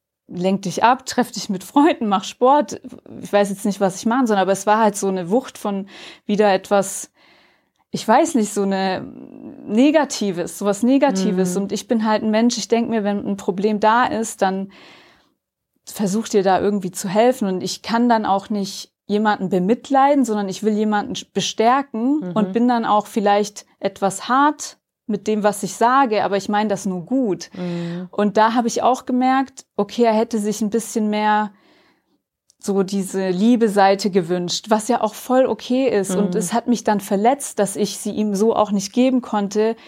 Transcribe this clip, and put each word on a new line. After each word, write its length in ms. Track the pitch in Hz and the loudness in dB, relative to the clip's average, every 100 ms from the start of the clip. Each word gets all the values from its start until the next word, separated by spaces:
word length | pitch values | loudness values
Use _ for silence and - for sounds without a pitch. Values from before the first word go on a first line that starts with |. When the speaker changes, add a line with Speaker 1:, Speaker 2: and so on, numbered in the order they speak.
| _ _ - | _ _ -14
Speaker 1:
lenk 340 | 180 185 196 | -4 -2 0
dich 220 | 190 - | -4 2
ab, 220 | 233 254 - | 2 2 -2
treff 260 | - 240 | -4 -4
dich 160 | - - | -4 -8
mit 160 | 185 | -8
Freunden, 420 | - 285 320 - 214 | 0 4 4 2 0
mach 160 | 202 | -2
Sport. 560 | - - 247 294 - - 254 - - - | -4 0 4 4 2 -8 -14 -20 -20 -16
Ich 100 | - | -2
weiß 180 | 202 202 | 0 2
jetzt 140 | 196 | -2
nicht, 160 | 208 196 | -4 0
was 160 | 196 190 | -2 -2
ich 100 | 220 | -2
machen 200 | 254 233 | 0 2
soll.“ 80 | 202 | 2
Aber 140 | 185 | 2
es 140 | 190 214 | 0 2
war 120 | 214 | 4
halt 180 | 214 208 | 2 0
so 120 | 196 | -4
eine 200 | 185 170 | -2 0
Wucht 280 | 240 - - | -2 -2 -8
von 300 | 208 196 196 - - - | -6 -6 -8 -16 -20 -12
wieder 280 | - 202 208 | -4 2 4
etwas, 560 | 190 - 202 196 - - _ _ _ _ _ _ _ _ | 2 2 0 0 -6 -14 _ _ _ _ _ _ _ _
ich 160 | 196 - | -6 2
weiß 280 | 254 330 | 4 4
nicht, 180 | 240 208 | 0 0
so 100 | 208 | -2
eine 380 | 196 190 190 185 - - - - - - - | -2 0 -2 -4 -8 -16 -20 -18 -18 -16 -2
Negatives, 920 | 214 294 311 277 - 202 175 170 - | 4 4 4 2 -2 -4 -2 -6 -4
sowas 240 | 202 196 | -2 0
Negatives. 720 | 233 269 277 190 185 180 185 | 2 4 4 2 0 0 0
Speaker 2:
Mhm. 80 | 190 | -2
Speaker 1:
Und 100 | 196 | -4
ich 160 | 208 - | -6 -2
bin 160 | 233 | 0
halt 180 | 220 214 | 0 0
ein 80 | 220 | 2
Mensch, 280 | 214 240 233 | 2 2 0
ich 100 | - | 0
denk 200 | 233 226 | 0 0
mir, 140 | 226 | -2
wenn 220 | 202 202 - | -2 -2 -4
ein 100 | 196 | -6
Problem 440 | - 185 214 208 | -4 -2 0 2
da 240 | 220 233 | 2 2
ist, 380 | - 220 226 - | 0 -2 -6 -2
dann 280 | 190 190 196 - - - - _ _ _ _ _ _ _ | -2 -2 -8 -14 -20 -20 -20 _ _ _ _ _ _ _
versuch 440 | - - 202 214 - | -14 -4 -2 -2 0
dir 140 | 208 | 0
da 180 | 190 180 | 2 2
irgendwie 300 | 202 202 185 | 0 -2 -6
zu 180 | - 190 | -8 -2
helfen. 400 | 214 247 254 196 | 2 2 2 -2
Und 140 | 185 | -2
ich 200 | 185 - | -6 -8
kann 260 | - 233 240 | -4 0 2
dann 180 | 226 202 | 2 0
auch 240 | 196 196 | -2 -2
nicht 420 | 208 196 - - _ - | -6 -6 -10 -16 _ -4
jemanden 420 | 208 214 202 185 | 0 0 0 0
bemitleiden, 760 | 185 180 240 - 269 277 285 | 0 2 0 2 2 4 4
sondern 240 | 226 214 190 | 2 -2 -4
ich 140 | 185 | -2
will 100 | 214 | -2
jemanden 420 | 208 214 208 - 190 - | 0 0 -2 -4 -10 -6
bestärken 880 | 196 - - 226 269 269 220 247 302 | -4 -4 0 2 2 -2 -2 0 0
Speaker 2:
Mhm. 100 | 180 | -2
Speaker 1:
und 180 | 220 185 | -2 0
bin 140 | 233 247 | 2 2
dann 180 | 233 | 2
auch 220 | 220 208 202 | 2 0 0
vielleicht 600 | 226 202 208 202 - - - | 0 2 2 0 -6 -20 -8
etwas 500 | 196 - 196 196 - | -6 -2 -4 -4 -2
hart 500 | 262 294 294 - - _ _ - | 2 2 0 -8 -16 _ _ -6
mit 220 | 202 214 | -4 -2
dem, 160 | 214 | 0
was 180 | 208 202 | 0 -2
ich 120 | 196 | -6
sage, 500 | - 233 269 262 214 | 0 2 4 2 2
aber 120 | 180 196 | 0 -2
ich 120 | 202 | -2
mein 200 | 208 214 | -2 0
das 180 | 196 190 | -2 -4
nur 200 | 180 160 | -6 -2
gut. 440 | 262 226 170 - | -2 0 -2 -6
Speaker 2:
Mhm. 540 | 190 180 170 170 175 185 | -8 -6 -6 -6 -8 -8
Speaker 1:
Und 260 | - 208 214 | -2 0 2
da 180 | 220 | 2
hab 120 | 247 226 | 2 0
ich 160 | - | 0
auch 240 | 233 254 - | 0 0 -2
gemerkt, 580 | 247 254 269 262 - - - | 0 2 2 -2 -8 -12 -6
okay, 260 | 202 - | -4 2
er 100 | 233 | 2
hätte 280 | 220 233 220 | 2 0 -2
sich 200 | 208 202 | -2 -2
ein 100 | 208 | -2
bisschen 380 | 226 - 226 214 | -2 -2 -2 -2
mehr 440 | 214 214 214 208 _ _ _ _ _ _ _ _ _ _ _ | 0 2 2 0 _ _ _ _ _ _ _ _ _ _ _
so 240 | - 196 | -2 0
diese 480 | 190 202 190 190 190 | 0 -2 -4 -4 -2
Liebe-Seite 800 | 180 226 240 226 202 196 196 208 | 2 4 4 4 4 4 4 2
gewünscht, 560 | 185 165 180 175 - 214 | 0 0 -2 -4 -4 0
was 200 | 220 233 | 0 0
ja 120 | 233 | 0
auch 140 | 214 | -2
voll 320 | - - 254 254 | -6 -2 2 2
okay 420 | 214 - 254 269 | -2 -2 0 2
ist. 280 | 202 190 185 | 0 0 -2
Und 180 | 196 | 0
Speaker 2:
Mhm. 60 | 180 | -2
Speaker 1:
es 120 | 170 | -2
hat 160 | 233 247 | -2 0
mich 160 | 220 | -2
dann 160 | - 202 | 0 -2
verletzt, 580 | - 196 226 285 - - | 0 2 2 0 -4 -2
dass 180 | - - | -2 -2
ich 220 | 196 - | -4 -4
sie 120 | 208 | -8
ihm 240 | 208 214 | -4 -2
so 200 | 196 226 | 0 2
auch 160 | 214 202 | 2 0
nicht 200 | 202 202 | -2 -2
geben 300 | 247 262 254 | 0 2 2
konnte, 540 | - 214 196 208 220 226 | -2 -4 -2 0 0 -2